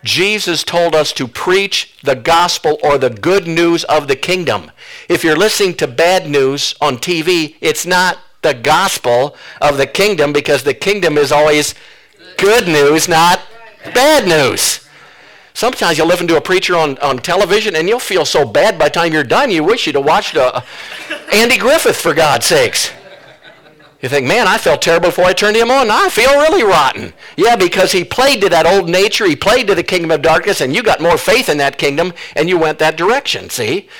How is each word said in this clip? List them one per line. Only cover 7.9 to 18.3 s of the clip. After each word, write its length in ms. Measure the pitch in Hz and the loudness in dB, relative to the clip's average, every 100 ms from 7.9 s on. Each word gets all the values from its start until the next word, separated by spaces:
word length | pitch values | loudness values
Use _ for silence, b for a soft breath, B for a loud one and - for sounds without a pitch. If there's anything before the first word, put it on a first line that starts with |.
| 180 185 - - _ | 0 0 -4 -12 _
the 100 | 160 | -4
gospel 800 | 127 117 156 190 - 123 120 143 B B B | -2 0 2 0 -2 0 0 0 B B B
of 160 | 147 139 | -2 0
the 100 | 139 | -2
kingdom, 460 | - 202 185 147 | 0 0 2 0
because 300 | 147 147 143 | 0 0 -2
the 120 | 143 | 0
kingdom 440 | - 196 208 170 147 | -4 -2 -2 0 0
is 140 | 139 | 2
always 420 | 147 151 151 147 - B B B B - - | 2 4 2 -2 -8 B B B B -16 -2
good 320 | 196 233 185 | 2 2 2
news, 400 | 151 143 156 160 | 2 4 2 2
not 320 | 165 170 185 - - - - - | 2 4 2 -4 -20 -20 -20 -4
bad 320 | 247 277 302 202 | 2 4 4 2
news. 520 | 160 131 92 - - B B B B B B B | 2 0 -2 -4 -6 B B B B B B B
Sometimes 460 | - 226 254 196 151 | -4 -4 -2 -2 0
you'll 80 | 165 | 0
listen 220 | 175 170 | 0 2
to 80 | 165 | 0
a 40 | |
preacher 360 | - 185 190 175 | 0 -2 0 0
on, 200 | 156 135 | 0 -2
on 200 | 143 131 | -4 -4
television 560 | - 180 196 208 214 | -2 -2 0 0 0
and 140 | 160 175 | -2 -2
you'll 100 | 240 | -2
feel 260 | - 180 | -2 -2
so 200 | 147 | 0